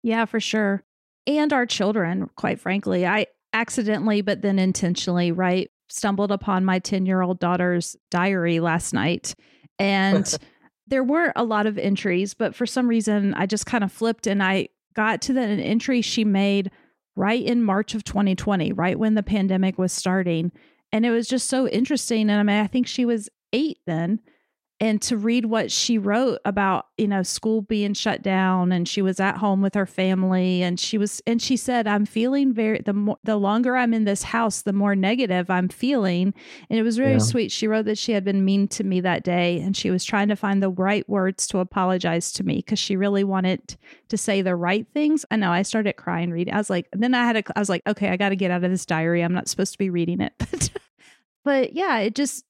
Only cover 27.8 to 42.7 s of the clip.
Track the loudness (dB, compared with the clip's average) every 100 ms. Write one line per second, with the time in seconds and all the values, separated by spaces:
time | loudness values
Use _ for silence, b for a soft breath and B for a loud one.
27.8 | -2 -2 -2 -2 0 2 2 2 2 0
28.8 | 0 0 0 0 -2 0 0 2 0 0
29.8 | -4 0 0 2 2 2 2 0 0 -2
30.8 | -2 -2 -2 -4 -2 -2 0 -2 0 0
31.8 | 2 0 0 0 0 2 2 2 0 0
32.8 | 0 0 0 -2 -2 0 2 2 2 2
33.8 | 2 2 0 0 -2 0 0 -2 -2 0
34.8 | 2 2 2 0 0 0 0 0 0 -2
35.8 | 0 2 2 2 0 -2 B B B 0
36.8 | 0 2 4 4 2 0 -2 -2 0 0
37.8 | 0 -2 0 0 2 2 4 4 2 0
38.8 | 0 0 0 0 0 2 2 0 -2 -2
39.8 | 0 0 0 0 0 0 0 2 0 0
40.8 | 0 0 0 0 0 -2 -4 -2 -2 0
41.8 | 0 2 0 -2 -2 -4 -2 -2 -2